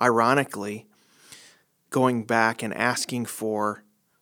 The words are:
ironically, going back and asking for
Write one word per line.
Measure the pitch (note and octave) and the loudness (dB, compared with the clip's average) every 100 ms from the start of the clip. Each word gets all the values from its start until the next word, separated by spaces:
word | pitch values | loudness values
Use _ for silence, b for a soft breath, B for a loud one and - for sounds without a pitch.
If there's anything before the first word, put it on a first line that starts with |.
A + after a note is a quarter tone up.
ironically, | B2 A#2 A#2 C#3 C3+ G2+ G2+ G#2+ - b b b b b b b b _ - | 2 4 4 2 0 -6 -8 -10 -14 b b b b b b b b _ -4
going | C3+ B2+ A#2+ | 0 2 0
back | G#2+ A#2 A2+ A2+ | 0 2 2 0
and | A2 | -6
asking | - A#2 A#2+ - B2 A2+ | -2 -2 -2 -6 -6 -8
for | - A2 G#2+ G#2 G#2 _ _ _ _ | -6 -4 -2 -2 -4 _ _ _ _